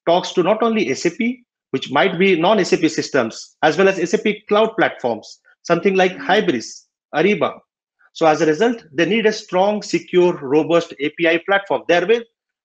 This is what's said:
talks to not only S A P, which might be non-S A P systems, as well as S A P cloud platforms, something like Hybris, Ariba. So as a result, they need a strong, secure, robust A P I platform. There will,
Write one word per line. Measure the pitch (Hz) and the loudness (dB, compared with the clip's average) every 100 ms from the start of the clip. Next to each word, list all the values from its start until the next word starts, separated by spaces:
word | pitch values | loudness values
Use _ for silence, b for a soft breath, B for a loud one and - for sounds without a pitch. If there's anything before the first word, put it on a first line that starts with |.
| - | 0
talks | 175 175 | 0 0
to | - | -2
not | 170 214 | 0 0
only | 233 220 170 | 0 0 -2
S | 131 175 | -2 -4
A | |
P, | - 226 254 _ _ _ | -2 -6 -6 _ _ _
which | 135 - | -8 -2
might | 135 185 175 | 0 0 0
be | 196 170 | 0 2
non-S | 175 220 170 | 2 2 2
A | 180 | 0
P | 160 | 0
systems, | 143 - 143 113 - - - | -2 -4 -2 -2 -6 -18 -2
as | 156 151 | 0 2
well | 190 | 2
as | 175 | 0
S | 165 | -2
A | - | -2
P | 214 208 - | -2 -4 -2
cloud | 208 220 220 | 0 0 0
platforms, | 139 - 123 107 - - b b | -2 -2 -6 -6 -10 -20 b b
something | - 170 196 190 | -4 0 0 2
like | 185 | 0
Hybris, | 185 - 202 180 123 - - _ _ _ | -2 -2 0 0 -2 -6 -18 _ _ _
Ariba. | 143 180 190 120 - _ _ _ _ b | -2 0 0 -2 -6 _ _ _ _ b
So | - 160 | -2 0
as | 156 | 2
a | 160 | 2
result, | 156 233 233 - | 2 0 -2 -8
they | 131 165 | -2 0
need | 226 214 | 2 0
a | |
strong, | 214 - 180 202 208 | -2 -4 0 0 0
secure, | - 170 - 180 175 156 | -4 -6 0 2 2 0
robust | 139 147 147 170 165 - | 0 0 2 0 0 -6
A | 147 | -6
P | - 165 | -2 0
I | 165 180 | 0 0
platform. | 196 196 135 - | -2 0 -4 0
There | 175 180 | 0 2
will, | 233 226 _ _ _ | 0 -2 _ _ _